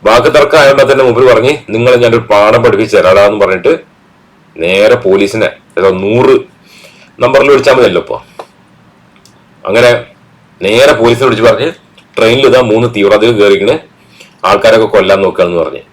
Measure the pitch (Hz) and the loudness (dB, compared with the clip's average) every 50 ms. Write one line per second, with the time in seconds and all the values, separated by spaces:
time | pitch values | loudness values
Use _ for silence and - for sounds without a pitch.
0 | - - - 120 - 156 - 151 143 - - 160 143 139 139 135 - 127 139 131 | 0 2 0 2 0 0 -2 -2 -4 0 0 2 2 2 2 2 2 0 2 0
1 | 135 127 117 117 - 127 120 110 110 131 147 143 - - 101 113 120 123 127 120 | 0 0 0 2 2 2 2 2 0 -2 -4 -4 -8 -8 -6 -4 0 0 2 2
2 | 120 117 113 117 113 - 104 104 104 107 113 120 117 120 104 98 110 101 104 104 | 2 0 0 -2 -2 0 0 0 2 2 0 2 2 0 0 0 -2 0 0 0
3 | 90 92 95 101 101 101 104 104 101 92 95 92 90 131 165 160 - _ _ _ | 2 2 2 2 2 2 2 0 -2 -2 -2 -2 -2 -2 -2 -2 -6 _ _ _
4 | _ _ _ _ _ _ _ _ _ _ _ - 80 85 92 98 104 110 120 120 | _ _ _ _ _ _ _ _ _ _ _ -8 -6 -4 -2 0 2 2 0 0
5 | - 98 95 98 101 98 - 110 104 87 - - _ _ _ - 92 95 92 92 | 0 -2 0 0 0 -2 -4 -4 -4 -4 -6 -8 _ _ _ -2 -2 0 -2 -2
6 | 95 101 110 120 131 - 196 - - - _ _ _ _ _ - - - _ _ | -4 -4 -2 0 2 2 2 0 -2 -6 _ _ _ _ _ -20 -20 -20 _ _
7 | - _ _ - 127 123 131 139 139 139 143 131 - 139 131 127 120 104 92 - | -20 _ _ -4 -4 0 0 0 2 2 2 2 2 2 2 2 2 0 0 -2
8 | - - 57 - - _ _ _ - _ _ _ _ _ _ _ _ _ _ _ | -6 -6 -10 -12 -12 _ _ _ -20 _ _ _ _ _ _ _ _ _ _ _
9 | _ _ _ _ _ _ _ _ _ _ _ _ _ 92 98 113 120 123 120 - | _ _ _ _ _ _ _ _ _ _ _ _ _ -4 -2 0 0 0 0 -2
10 | - - - _ _ _ _ _ _ _ _ _ 87 95 107 117 135 139 - - | -4 -10 -20 _ _ _ _ _ _ _ _ _ -6 -2 0 2 2 2 2 2
11 | 117 117 117 113 131 131 113 110 110 120 110 101 131 160 165 - _ _ _ _ | 0 0 0 0 -2 -2 -2 0 0 0 0 0 -4 -6 -8 -10 _ _ _ _
12 | _ _ _ - 113 113 117 131 139 131 113 127 127 117 107 113 120 120 117 107 | _ _ _ -2 0 0 0 2 2 2 2 2 0 0 0 -2 -2 -2 -4 -2
13 | 98 98 104 104 104 120 120 104 101 101 98 95 95 107 139 160 - _ _ _ | 0 0 2 2 2 2 2 2 2 2 2 0 0 -2 -4 -4 -6 _ _ _
14 | _ _ _ _ - _ _ _ - 92 101 101 - 113 110 113 110 104 - 104 | _ _ _ _ -20 _ _ _ -4 -2 -2 0 0 2 2 2 0 0 0 0
15 | 95 92 98 98 98 92 87 - 92 87 87 85 80 71 - - - _ | 0 2 0 0 0 -4 -2 -2 -4 -2 -2 -4 -4 -6 -8 -14 -18 _